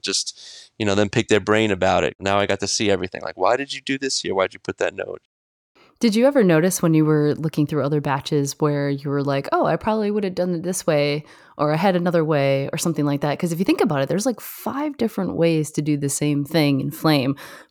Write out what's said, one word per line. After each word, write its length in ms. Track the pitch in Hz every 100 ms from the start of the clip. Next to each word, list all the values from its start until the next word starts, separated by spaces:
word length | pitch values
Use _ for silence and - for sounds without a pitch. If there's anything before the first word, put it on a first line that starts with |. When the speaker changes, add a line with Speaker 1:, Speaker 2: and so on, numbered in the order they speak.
Speaker 1:
just," 360 | 98 95 - - - - - -
you 60 |
know, 100 | 101
then 140 | 98 104
pick 200 | - -
their 120 | 104
brain 300 | 98 107 110
about 340 | 92 92 90
it. 80 | 76 -
Now 180 | 98 101
I 60 |
got 160 | 101 98
to 80 | 101
see 220 | - 104
everything. 320 | 95 - -
Like, 160 | - -
"Why 180 | 92 127
did 160 | 139
you 80 | 139
do 160 | 131 135
this 220 | 131 -
here? 140 | 92
Why'd 180 | 95 95
you 80 | 98
put 160 | - -
that 160 | 92
note?" 280 | 95 95 - _ _ _ _ _ _ _ _
Speaker 2:
Did 140 | 233
you 120 | 208 262
ever 180 | 277
notice 360 | 185 156 185 -
when 140 | 170
you 100 | 156
were 300 | 151 151 147
looking 320 | 139 160 - 143
through 160 | 151
other 180 | 143 151
batches 540 | 143 135 - 147 143 -
where 280 | 151 143 143
you 220 | 139 143
were 140 | 143
like, 240 | 139 139 -
"Oh, 160 | 349 151
I 80 |
probably 380 | 160 220 220 208
would 100 | 208
have 140 | 196 180
done 180 | 180
it 80 | 170
this 240 | 170 185 -
way, 380 | 147 143 147 - - - -
or 160 | 147
I 40 | 156
had 200 | 196 175
another 280 | 175 170
way," 440 | 156 147 139 135 139
or 60 | 160
something 260 | 170 151
like 160 | 147 143
that? 140 | 147 139
'Cause 140 | 175
if 80 | 165
you 60 |
think 160 | 196 370
about 220 | 262 143
it, 60 | 139
there's, 160 | 170 262
like, 140 | 208
five 560 | - - - 262 302 285
different 380 | 226 - 175
ways 380 | - 170 160 151
to 100 | -
do 140 | 147 147
the 120 | 143
same 360 | - 147 143
thing 360 | 139 170 147 135
in 120 | 143
Flame 420 | - 160 147 127 135 - - -